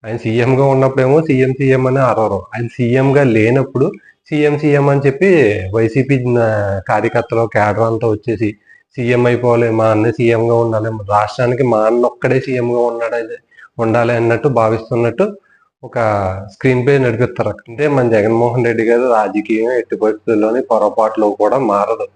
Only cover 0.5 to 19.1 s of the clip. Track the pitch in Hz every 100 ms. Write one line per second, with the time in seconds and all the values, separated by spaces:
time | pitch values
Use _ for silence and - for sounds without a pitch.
0.5 | 131 139 135 135 135 131 151 160 131 131
1.5 | 127 135 131 131 131 127 110 107 98 90
2.5 | 117 117 - 120 123 135 139 135 110 107
3.5 | 135 135 - 135 - _ _ _ 151 147
4.5 | 147 151 143 139 139 135 131 190 175 113
5.5 | 104 95 107 113 139 131 139 123 120 113
6.5 | 107 101 98 - 110 110 120 - 113 113
7.5 | 110 104 101 113 113 117 107 - 107 107
8.5 | 104 _ _ _ - 120 123 120 120 120
9.5 | 117 117 113 110 107 113 110 117 113 117
10.5 | 117 117 110 107 110 98 104 107 - 123
11.5 | 123 131 110 107 120 120 - 131 131 135
12.5 | 127 120 120 120 117 117 117 113 117 _
13.5 | _ - - 113 113 117 120 117 113 147
14.5 | 117 110 110 - 120 117 113 202 208 _
15.5 | _ _ _ 123 127 113 104 95 95 104
16.5 | - 131 127 123 139 127 110 120 - 107
17.5 | 101 - 117 147 139 123 110 101 113 120
18.5 | 123 117 113 113 120 127